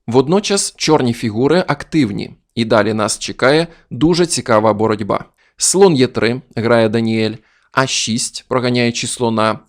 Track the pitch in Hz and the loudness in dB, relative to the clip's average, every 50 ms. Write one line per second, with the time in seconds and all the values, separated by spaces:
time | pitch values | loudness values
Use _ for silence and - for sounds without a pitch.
0 | _ 117 113 131 131 143 180 208 208 - 202 196 - - - - - 151 156 131 | _ 0 2 2 2 2 0 0 0 -2 -2 -2 -4 -6 -8 -4 0 2 2 2
1 | 127 120 113 - 123 110 101 113 131 139 160 185 180 - 143 - - - - 156 | 2 0 -2 -2 -6 -4 -2 0 0 2 2 2 0 -2 -4 -6 -6 -2 0 0
2 | 127 98 101 110 - - - - _ _ _ 117 117 110 120 107 104 110 107 110 | 0 0 -2 -6 -10 -10 -14 -20 _ _ _ -6 -2 2 2 2 2 2 0 -2
3 | 104 107 - - - - - - - - 151 160 170 165 - _ _ _ - 120 | -2 -4 -4 -6 -8 -10 -4 0 2 2 2 2 0 -2 -8 _ _ _ -4 0
4 | 147 170 170 165 175 160 - 127 - - 113 107 107 110 104 104 110 110 107 104 | 0 2 2 2 0 0 -2 -4 0 2 2 4 4 2 2 2 0 -2 -2 -2
5 | 107 98 90 - - - _ _ _ _ _ - - - - 190 196 185 156 127 | -2 -4 -4 -4 -6 -10 _ _ _ _ _ -4 -4 0 4 4 4 6 6 4
6 | 127 123 - 110 107 117 123 131 - _ _ 120 110 117 117 117 113 107 107 117 | 2 0 0 -2 -2 -2 -2 -4 -10 _ _ -4 0 2 2 2 2 2 2 0
7 | 113 113 113 110 110 107 110 - _ _ _ _ _ _ - 131 135 - - - | 0 0 0 -2 -2 -2 -4 -8 _ _ _ _ _ _ -2 -2 -2 -2 -2 -4
8 | - 113 110 - - - - - - _ 120 127 120 123 123 123 120 117 117 - | -4 -4 -4 -4 -6 -8 -10 -14 -8 _ -4 -2 -2 0 0 0 0 -2 -2 -4
9 | 127 120 - - 120 113 113 110 110 110 107 - - | -6 -8 -6 -4 -4 -2 0 0 0 0 -2 -4 -8